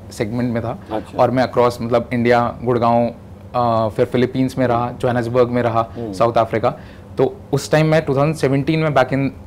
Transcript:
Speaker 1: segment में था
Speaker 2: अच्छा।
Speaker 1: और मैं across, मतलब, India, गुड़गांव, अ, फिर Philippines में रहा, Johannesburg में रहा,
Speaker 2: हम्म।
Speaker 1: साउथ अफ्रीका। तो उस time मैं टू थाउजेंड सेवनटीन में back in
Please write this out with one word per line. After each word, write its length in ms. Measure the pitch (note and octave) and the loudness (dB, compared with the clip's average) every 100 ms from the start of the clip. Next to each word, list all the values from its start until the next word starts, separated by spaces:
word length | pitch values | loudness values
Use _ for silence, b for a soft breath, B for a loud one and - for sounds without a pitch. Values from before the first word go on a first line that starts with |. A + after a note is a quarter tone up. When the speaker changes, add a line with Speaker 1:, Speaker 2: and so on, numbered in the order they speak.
| - | -10
Speaker 1:
segment 420 | - A2 A#2+ B2 | -8 -6 -2 -2
में 80 | A#2 | -2
था 160 | A2+ G2+ - | -4 -8 -8
Speaker 2:
अच्छा। 260 | A2 - C3 | -8 -6 0
Speaker 1:
और 120 | B2 | 2
मैं 220 | B2+ A#2+ | 2 0
across, 280 | B2 A#2+ A#2+ | 2 2 2
मतलब, 300 | A#2 B2 A#2+ | -2 -2 0
India, 460 | B2 A#2+ A#2+ A#2+ - | 0 2 4 2 -2
गुड़गांव, 480 | A#2 A#2+ A#2 A#2 A#2 - - - - | -2 0 2 2 0 -4 -16 -20 -8
अ, 340 | B2 A#2+ A2+ A2 | -2 0 0 0
फिर 180 | A#2 B2 | 0 0
Philippines 520 | B2+ B2 C3 C3 C3 | 2 0 0 -2 0
में 80 | B2 | 0
रहा, 260 | A#2 B2 B2+ | 0 -2 -2
Johannesburg 480 | B2+ B2 A#2 B2 A#2+ | -2 0 0 2 2
में 140 | B2 | 2
रहा, 260 | A#2 A2+ A#2 A#2 | 0 0 -2 -6
Speaker 2:
हम्म। 160 | A2+ | -8
Speaker 1:
साउथ 220 | G2 A#2 | 0 2
अफ्रीका। 400 | A#2 A2+ A2+ A#2+ - B B B - | 2 0 0 -2 -4 B B B -2
तो 180 | C3+ - - | 0 -2 -4
उस 180 | C#3 - | -4 2
time 160 | D#3 D#3 | 2 4
मैं 160 | D#3 | 2
टू 140 | D#3+ C3+ | 2 2
थाउजेंड 180 | D3 | 0
सेवनटीन 460 | D#3 C3+ C#3 C#3 D#3+ | 0 0 0 0 0
में 100 | D#3 | 2
back 180 | C#3 - | 2 2
in 200 | C3+ C#3 - | 0 -2 -4